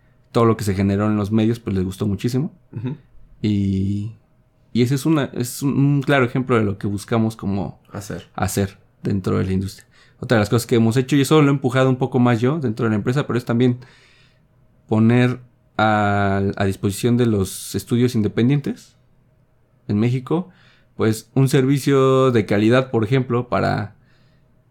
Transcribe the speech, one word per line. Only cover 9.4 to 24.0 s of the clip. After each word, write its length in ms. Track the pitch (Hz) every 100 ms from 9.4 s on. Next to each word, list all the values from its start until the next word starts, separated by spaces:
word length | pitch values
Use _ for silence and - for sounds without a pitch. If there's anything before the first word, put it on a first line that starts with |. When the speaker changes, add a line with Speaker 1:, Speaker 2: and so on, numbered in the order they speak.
Speaker 1:
la 80 | 95
industria. 340 | 95 95 - - _ _ -
Otra 180 | - 117
de 40 |
las 80 | 101
cosas 180 | 120 -
que 100 | 117
hemos 200 | 113 123
hecho, 180 | 131 143
y 40 |
eso 220 | 131 156
lo 60 | 143
he 60 |
empujado 360 | 143 127 131 131
un 60 | 127
poco 220 | 131 131
más 220 | 123 117
yo 180 | 127 160
dentro 260 | 127 110 113
de 40 |
la 60 | 104
empresa, 300 | 127 143 135
pero 100 | 117
es 80 |
también 360 | - 117 127 123 - - _ _ _ _ _ _ _ _ -
poner 520 | 110 113 127 123 123 - _ _ -
a, 640 | 107 107 104 101 101 98 98 -
a 80 |
disposición 520 | 98 95 104 95 120 120
de 100 | 120
los 480 | 101 92 - -
estudios 400 | 101 - 120 123
independientes 840 | 117 104 117 123 143 185 247 - _ _ _ _ _ _ _ _ _ -
en 100 | 104
México, 480 | 120 127 123 160 180 _ _ _ _ -
pues, 340 | 107 107 -
un 140 | 135 131
servicio 840 | 143 131 143 143 135 135 131 131
de 140 | 117 95
calidad, 440 | 104 110 127 131
por 140 | 113
ejemplo, 440 | 110 135 127 120 120
para 480 | 95 98 104 101 -